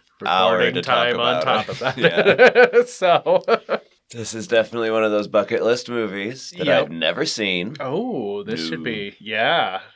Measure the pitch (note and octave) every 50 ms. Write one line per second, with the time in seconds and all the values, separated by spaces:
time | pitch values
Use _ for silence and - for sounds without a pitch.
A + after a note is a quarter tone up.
0 | _ _ _ - G2+ - F2+ F#2 F#2 F#2 F#2 F2+ F2 F2+ E2+ F2+ F2+ C3 A#2+ A#2+
1 | A#2+ A#2+ A#2+ A#2 A#2 B2 B2+ B2 B2+ C3 A#2+ G#2+ G#2+ - - - A#2 C3 - B2+
2 | B2 E3 E3+ G3+ F#3 G3 D3 D#3+ B3+ A#3 - A#3 B3 - - A#3+ A#3+ - - -
3 | F#3+ F3 E3+ C#3+ - D#3+ F#3 F3+ - - A3+ - - - D#3 - - _ _ _
4 | _ _ - A#2+ A2 - A2 A2+ G2+ - A#2+ A2+ G#2+ - A#2 A#2 A2+ A2 A2 A2
5 | A2 G#2+ G#2+ G#2 G#2 F2+ - G#2 G2 - A#2 G2 F#2+ A2+ B2 A#2+ - A#2+ A#2+ A#2
6 | A2 G2 F#2+ G2+ G2 A2 C3+ C3+ - - F3+ F3 D#3 - - - - D2 E2 E2
7 | D#2+ D#2+ F2+ A#2+ D#3+ D#3 - A2+ G#2+ F#2+ F#2 F2 F2+ A2+ D3+ D3 C#3+ B2+ C#3 F#3+
8 | A#3+ B3+ G#3 C3+ G#2 G2+ G2+ G2+ G2 - - E3 - E2 E2 E2 D#2+ A#2+ A2 G#2
9 | G2+ G2+ - _ G2+ G#2+ A2 A2 A#2 C#3+ E3+ D#3+ A#2 F#2+ F#2 F#2+ - - _